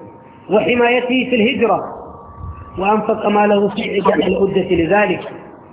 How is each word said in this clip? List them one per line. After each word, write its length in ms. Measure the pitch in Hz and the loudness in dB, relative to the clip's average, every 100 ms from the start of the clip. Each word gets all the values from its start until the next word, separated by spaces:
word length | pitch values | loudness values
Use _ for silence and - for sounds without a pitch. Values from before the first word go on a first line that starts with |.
| - - - - - | -18 -20 -20 -18 -2
وحمايته 800 | 202 - 240 240 247 247 254 247 | 0 2 2 2 2 0 0 0
في 40 | |
الهجرة، 480 | 254 214 202 220 170 - - - - - - - - - - | 2 2 2 0 0 -4 -12 -16 -18 -20 -16 -14 -14 -12 -4
وأنفق 480 | 190 214 - 214 208 | 0 2 0 -2 0
ماله 420 | 208 208 202 202 | 2 4 4 2
في 320 | 202 - 196 | -2 -4 -2
إعداد 280 | 175 160 185 | 0 2 2
العدة 460 | 180 190 190 180 | 2 2 0 0
لذلك. 460 | 170 160 202 202 160 - - - - - | 0 2 2 2 -2 -6 -16 -18 -20 -20